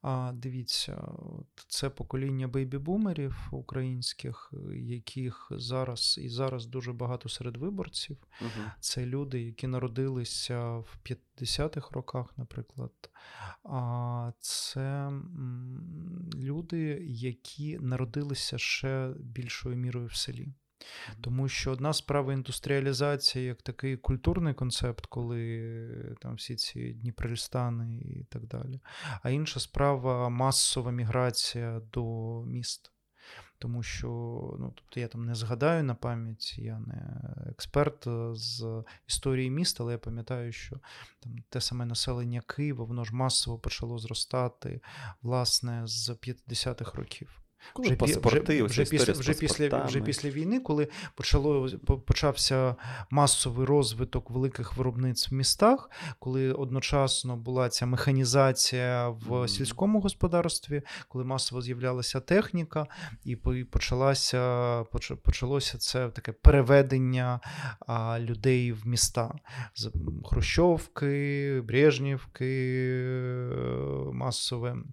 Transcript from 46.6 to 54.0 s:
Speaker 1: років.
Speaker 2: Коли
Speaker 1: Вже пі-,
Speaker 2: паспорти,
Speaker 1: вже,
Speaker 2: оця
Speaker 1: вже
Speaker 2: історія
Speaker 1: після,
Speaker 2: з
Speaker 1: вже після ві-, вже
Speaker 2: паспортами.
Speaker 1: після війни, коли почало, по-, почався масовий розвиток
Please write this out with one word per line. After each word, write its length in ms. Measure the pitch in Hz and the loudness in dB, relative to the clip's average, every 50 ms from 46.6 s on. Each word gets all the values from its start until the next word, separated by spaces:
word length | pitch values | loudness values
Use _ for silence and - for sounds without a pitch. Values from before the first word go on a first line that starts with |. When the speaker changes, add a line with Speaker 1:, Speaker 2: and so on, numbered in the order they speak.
| - 127 120 - 117 - - | -2 -2 -2 -4 -8 -8 -6
Speaker 1:
років. 460 | 123 - - - - 147 - - - - _ _ _ - - - | -8 -8 -8 -10 -14 -14 -16 -18 -20 -20 _ _ _ -20 -14 -8
Speaker 2:
Коли 140 | - 254 | 0 2
Speaker 1:
Вже 80 | 208 131 | 2 4
пі-, 40 | - | 4
Speaker 2:
паспорти, 540 | - 143 151 - - 123 113 151 151 - 156 | 4 4 4 6 6 6 6 6 6 6 4
Speaker 1:
вже, 100 | 147 113 | 4 4
Speaker 2:
оця 80 | 101 | 4
Speaker 1:
вже 100 | - 117 | 4 2
Speaker 2:
історія 180 | 147 - 156 143 123 | 2 4 6 4 6
Speaker 1:
після, 80 | 113 101 | 6 4
Speaker 2:
з 60 | 147 | 2
Speaker 1:
вже 140 | 127 143 151 | 2 0 2
після 300 | - - 147 - - 151 | 2 2 0 2 2 4
ві-, 40 | |
вже 100 | 143 127 | 4 4
Speaker 2:
паспортами. 280 | 131 139 135 131 139 107 | 2 2 2 0 0 0
Speaker 1:
після 240 | 147 139 - - 147 | 0 -2 0 -2 -2
війни, 300 | 135 147 156 180 226 262 | -2 -2 0 2 0 0
коли 280 | 254 - 151 147 147 147 - - - 156 - | 2 2 2 2 2 0 -2 -10 -12 -12 -10
почало, 540 | - - - - 143 139 151 147 139 131 131 113 - - | -6 2 4 4 6 6 6 4 4 2 0 -4 -4 2
по-, 140 | - 139 131 | 2 2 2
почався 760 | - - - - - 147 131 - - - 135 131 131 127 123 - - 123 131 - - - | 6 4 4 6 6 2 4 4 2 4 4 6 4 4 2 0 -6 -10 -8 -10 -6 2
масовий 560 | 131 143 143 135 - - - 131 117 123 131 | 4 6 6 6 6 4 2 0 0 0 4
розвиток 640 | 127 143 147 139 113 110 113 | 6 6 6 6 4 0 -2